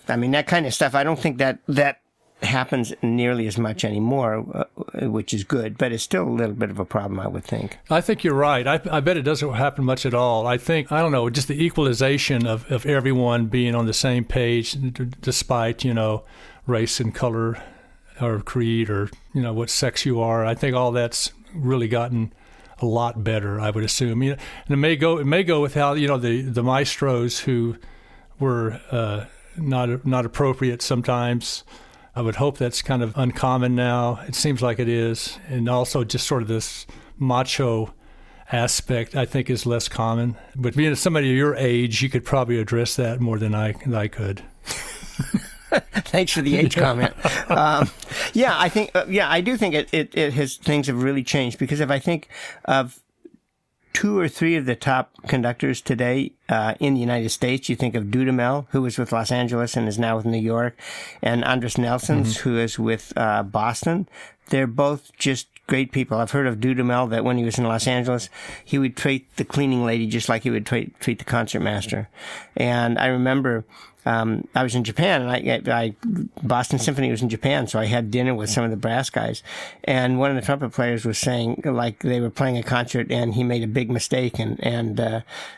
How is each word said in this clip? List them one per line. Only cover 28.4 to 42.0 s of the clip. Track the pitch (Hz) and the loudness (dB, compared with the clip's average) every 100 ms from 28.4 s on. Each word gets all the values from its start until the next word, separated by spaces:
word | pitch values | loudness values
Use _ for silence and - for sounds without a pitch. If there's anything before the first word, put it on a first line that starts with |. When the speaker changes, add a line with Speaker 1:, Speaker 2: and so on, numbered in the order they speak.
Speaker 2:
were, | 135 120 113 110 - | 0 0 -2 -4 -6
uh, | 120 110 104 - - - 170 | -2 -2 -4 -8 -16 -16 -6
not, | 147 127 123 123 | 0 0 0 0
not | 131 127 117 | 0 0 0
appropriate | - 139 127 127 120 | 0 2 2 0 0
sometimes. | - 127 120 123 120 120 - - - - - - - | 0 0 0 0 2 0 -4 -10 -12 -20 -20 -20 -12
I | 123 | -4
would | 113 110 | -2 0
hope | 143 135 | 0 0
that's | 120 - | -2 -2
kind | - 127 | -2 0
of | 113 135 | 0 0
uncommon | 127 - 131 127 123 | -2 0 0 2 2
now. | 123 123 123 120 120 - | 2 2 2 0 -2 -6
It | |
seems | - 151 127 | -2 0 0
like | 123 110 | 0 0
it | 117 | 0
is. | 117 113 113 - - - | 2 0 -2 -6 -10 -6
And | 127 117 | -2 0
also | 123 127 139 | 0 2 0
just | 113 127 - | 0 -2 0
sort | 135 | -2
of | 110 | 0
this | 113 - - - - - - | -2 -4 -10 -16 -20 -14 -4
macho | 131 123 127 - 127 113 107 - - - - - - | 0 2 0 0 0 0 -2 -8 -20 -20 -20 -20 -4
aspect, | 120 123 - - 120 120 139 | 0 0 0 0 -2 -2 -2
I | |
think, | 123 135 123 | 0 0 0
is | 117 | -2
less | 120 117 - | 0 -2 -2
common. | - 113 117 120 113 - | -2 0 2 0 -4 -10
But | 131 123 139 | -4 0 2
being | 156 | 2
somebody | 139 185 156 135 | 4 2 2 4
your | 131 143 131 | 4 4 4
age, | 131 120 120 113 | 2 4 2 0